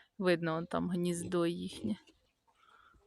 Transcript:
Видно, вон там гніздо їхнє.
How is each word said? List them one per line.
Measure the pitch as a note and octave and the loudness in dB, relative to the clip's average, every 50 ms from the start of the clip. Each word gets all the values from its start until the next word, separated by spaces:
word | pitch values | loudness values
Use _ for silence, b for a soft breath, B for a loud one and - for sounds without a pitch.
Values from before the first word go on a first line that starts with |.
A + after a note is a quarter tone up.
| b b _ - | b b _ 0
Видно, | G3 F#3 F3 E3 E3+ E3 D#3+ | 4 4 4 4 4 0 0
вон | E3 E3+ | -2 -2
там | - - E3+ E3+ F3 | -2 -2 0 0 0
гніздо | F3+ F3+ F3 F3 F3 E3+ F3 F3 F3+ F3 E3+ E3+ | 0 0 0 0 0 -2 -4 -2 0 0 2 0
їхнє. | F3 F3+ F3+ F#3 - - - G#3+ G#3+ - - - - _ _ _ _ _ _ _ _ _ _ _ - - - - - - _ | 0 -2 -6 -8 -8 -6 -6 -6 -6 -6 -8 -20 -20 _ _ _ _ _ _ _ _ _ _ _ -20 -20 -20 -20 -20 -20 _